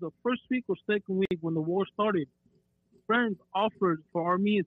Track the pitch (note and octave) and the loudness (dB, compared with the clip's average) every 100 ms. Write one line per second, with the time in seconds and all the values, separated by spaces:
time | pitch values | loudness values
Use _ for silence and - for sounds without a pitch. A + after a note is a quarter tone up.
0 | E3 - A#3+ B3 - B3+ A#3+ F3+ - G#3 | -10 -8 -4 -4 -4 -6 -4 -6 -2 -4
1 | - F#3+ G3 F3 E3 E3 D#3 F#3 F#3 - | -2 -2 0 -2 -2 -2 -2 -2 -2 -2
2 | G#3+ F3+ C#3+ _ _ _ _ _ _ _ | 0 0 -4 _ _ _ _ _ _ _
3 | - A#3 A#3 F#3+ _ F#3+ G#3+ - F#3 D#3+ | 0 2 2 -2 _ -2 -2 0 0 0
4 | - F3 E3+ F#3 G3+ G#3 | -2 -4 0 2 2 2